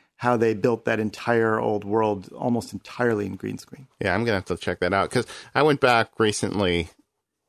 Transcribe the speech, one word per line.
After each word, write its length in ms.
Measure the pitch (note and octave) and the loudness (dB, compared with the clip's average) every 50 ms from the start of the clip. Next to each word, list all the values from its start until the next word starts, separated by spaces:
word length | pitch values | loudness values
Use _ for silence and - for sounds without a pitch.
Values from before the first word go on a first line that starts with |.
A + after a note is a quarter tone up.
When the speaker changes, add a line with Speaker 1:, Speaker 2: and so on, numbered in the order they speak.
| _ _ _ | _ _ _
Speaker 1:
how 200 | - A#2+ B2 B2 | -2 0 0 2
they 160 | A2 A#2 A2 G#2+ | 2 2 2 2
built 320 | G2 A2+ B2 A2+ A2 - | 2 2 0 0 0 -2
that 140 | A#2 A2+ G#2+ | -2 -2 0
entire 580 | G#2+ G#2 - - - A#2+ A#2+ A2+ A2+ A2 A2 A2+ | -2 -4 -4 -4 -2 0 2 4 4 2 2 0
old 240 | A#2+ A2+ G#2+ G#2 G2+ | 0 0 -2 -2 -2
world 460 | G2+ G#2+ A2 A2 G#2+ G#2 G2 F#2 - - | -2 0 2 2 2 0 -2 -6 -14 -12
almost 340 | C#3 C#3 B2 A#2+ A2+ - - | -6 -2 -2 -2 -2 -4 -6
entirely 540 | G#2+ F#2+ - - - - B2 A#2+ A2 G#2 G2+ | -12 -14 -14 -10 -4 -2 0 0 0 0 -2
in 100 | F#2+ G2 | -4 -8
green 220 | - - G#2+ G#2+ | -8 -8 -8 -8
screen. 300 | - - - - - C3 _ _ - | -10 -12 -18 -20 -20 -20 _ _ -4
Speaker 2:
Yeah, 140 | - F#2 F2+ | -2 0 0
I'm 80 | G#2+ A#2 | 0 0
gonna 140 | A#2 G2+ | 0 0
have 80 | F#2 - | -2 -2
to 120 | - F2 | -4 -6
check 220 | - - F#2 F2+ - | -6 -4 -6 -4 -2
that 140 | F2+ F2+ G2 | -2 0 2
out, 160 | G2 F2 - | 0 0 0
'cause 140 | - B2 A2 - - - - - - | 0 -2 -2 -4 -10 -20 -12 -4 0
I 100 | C3 D3 | 2 4
went 180 | D#3 C#3 - | 4 4 4
back 360 | C3+ B2 A#2+ A2+ G#2+ - _ - | 4 4 4 4 2 0 _ 2
recently 720 | A2 G#2+ - - - F#2+ F2+ G#2 G2 F2+ F2 E2+ E2 - _ _ _ _ _ _ _ _ _ _ _ | 2 2 2 0 -4 -2 0 0 2 2 2 0 -2 -4 _ _ _ _ _ _ _ _ _ _ _